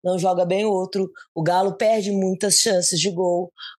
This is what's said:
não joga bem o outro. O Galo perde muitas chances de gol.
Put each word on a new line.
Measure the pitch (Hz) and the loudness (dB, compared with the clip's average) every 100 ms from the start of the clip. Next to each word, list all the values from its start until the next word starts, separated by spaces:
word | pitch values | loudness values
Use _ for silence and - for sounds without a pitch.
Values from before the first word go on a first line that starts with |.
| 180 | -2
não | 180 | 0
joga | 185 180 180 | 0 0 0
bem | 190 | 0
o | 214 | 0
outro. | 190 185 202 190 - - | -2 -2 -4 -6 -8 -14
O | - | -4
Galo | 160 180 196 190 | 0 2 0 0
perde | 220 220 196 | 0 2 0
muitas | 196 190 185 208 | 0 0 0 2
chances | - 226 185 175 175 | 2 4 2 0 0
de | 180 | -2
gol. | 175 185 175 180 _ - | 0 0 0 -4 _ -20